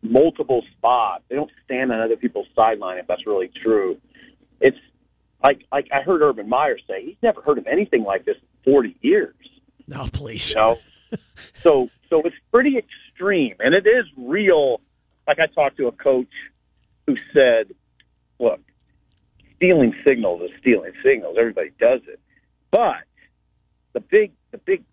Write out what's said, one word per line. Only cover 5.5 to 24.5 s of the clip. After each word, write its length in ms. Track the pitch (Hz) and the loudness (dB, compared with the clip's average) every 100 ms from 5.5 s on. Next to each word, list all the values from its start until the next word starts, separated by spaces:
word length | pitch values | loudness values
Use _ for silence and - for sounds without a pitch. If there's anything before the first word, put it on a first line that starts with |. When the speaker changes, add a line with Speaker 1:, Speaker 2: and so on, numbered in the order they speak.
| 139 _ | 0 _
Speaker 1:
like 160 | 139 139 | -8 -4
I 100 | 139 | -6
heard 180 | 143 175 | -2 2
Urban 280 | 151 110 104 | 2 0 -4
Meyer 280 | 123 151 117 _ | -2 0 -4 _
say, 180 | 95 123 | -12 -12
he's 100 | - | -4
never 180 | 233 214 | -2 -2
heard 160 | 147 135 | -2 -2
of 80 | 107 | -2
anything 360 | 156 208 131 | -2 0 -2
like 200 | 104 98 - | -2 -4 -4
this 100 | 104 | -8
in 360 | _ _ - | _ _ 2
forty 240 | 139 117 - | 2 2 -4
years. 340 | 123 202 - _ - _ _ _ - | 0 0 0 _ -20 _ _ _ -18
Speaker 2:
No, 220 | 127 123 | -12 -10
please. 380 | - 139 113 - | -10 -12 -4 -2
Speaker 1:
You 60 | 110 | 2
know? 200 | 110 117 | 2 2
Speaker 2:
<laughs> 340 | _ _ _ - _ _ - - | _ _ _ -14 _ _ -20 0
Speaker 1:
So, 260 | 170 143 123 _ _ | 2 4 0 _ _
so 100 | 160 | -2
it's 160 | 160 - _ | -2 -8 _
pretty 240 | 233 269 262 | 2 2 -2
extreme, 760 | - - - _ 185 190 131 - | -6 -20 -20 _ -2 0 -2 -2
and 140 | 113 | 0
it 120 | 180 196 | 2 2
is 180 | 247 185 - | 2 0 -12
real. 640 | 123 175 202 165 139 117 _ _ _ _ - | -6 -2 2 2 2 -2 _ _ _ _ -4
Like, 120 | 147 | -2
I 80 | 160 | -2
talked 320 | - 139 - | 0 -2 -2
to 80 | 127 | -6
a 60 | |
coach 340 | - 139 131 127 - - _ _ _ _ _ - | -2 -2 -2 -4 -14 -20 _ _ _ _ _ -6
who 100 | 123 - | -6 0
said, 420 | 151 127 113 110 - _ _ _ _ _ _ | 2 4 2 -2 -12 _ _ _ _ _ _
"Look, 220 | 117 - _ _ _ _ _ _ _ _ _ _ | -2 -2 _ _ _ _ _ _ _ _ _ _
stealing 380 | 180 170 120 - - | 2 4 2 2 0
signals 360 | 127 104 85 | 0 -2 -4
is 80 | 87 - | -10 -6
stealing 320 | 131 110 87 92 | 0 0 -2 -4
signals. 340 | 131 131 82 90 | 0 0 -2 -2
Everybody 300 | 117 101 78 _ | -2 -2 -10 _
does 220 | 113 127 - | 0 0 -6
it." 140 | - _ _ _ _ _ | -20 _ _ _ _ _
But 340 | 202 220 101 - _ _ _ _ _ _ _ _ | 0 0 -2 -12 _ _ _ _ _ _ _ _
the 60 | 120 | -12
big, 320 | - 202 208 _ _ | 0 0 0 _ _